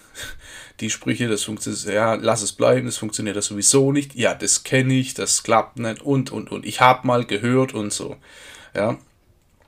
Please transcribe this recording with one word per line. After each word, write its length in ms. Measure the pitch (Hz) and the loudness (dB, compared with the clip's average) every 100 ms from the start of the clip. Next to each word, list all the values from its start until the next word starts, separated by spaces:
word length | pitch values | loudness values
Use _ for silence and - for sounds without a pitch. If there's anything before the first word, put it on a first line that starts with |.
| - - - - | -20 -16 -14 -14
<laughs> 60 | - - - - | -18 -20 -20 -8
die 80 | 110 | -6
Sprüche, 380 | - - 117 120 | -4 -4 -2 0
das 160 | 104 | -2
funktioniert, 420 | - 107 - 104 104 | -4 -6 -6 -6 -2
ja, 300 | 101 113 110 | 2 2 2
lass 260 | 110 117 | 0 0
es 120 | - | -2
bleiben, 320 | - 120 127 123 | 0 2 2 0
das 120 | - | -6
funktioniert 380 | 110 - 107 98 | -6 -6 -4 -4
ja 60 | |
sowieso 500 | - 104 101 139 135 | -4 0 4 4 4
nicht, 240 | 143 143 120 | 2 -2 0
ja, 180 | 156 | 0
das 300 | 156 - - | 0 -2 -2
kenn 260 | - 131 131 | 0 2 2
ich, 240 | 131 127 | 2 0
das 300 | - 98 - | -4 -2 -2
klappt 360 | - 113 104 - | 2 2 2 -4
nicht 220 | 117 104 | -6 -6
und, 300 | 143 139 127 | -2 0 0
und, 200 | 110 - | -6 -8
und, 140 | 101 - | -8 -8
ich 160 | - | 4
hab 240 | 123 127 - | 6 6 2
mal 200 | 123 120 | 0 0
gehört 480 | 101 120 127 131 | -2 2 2 2
und 200 | 110 104 | -2 -6
so, 240 | - - - - - - - - - | -6 -8 -12 -20 -20 -20 -20 -8 -2
ja. 220 | 107 127 _ _ _ _ _ _ | -2 -4 _ _ _ _ _ _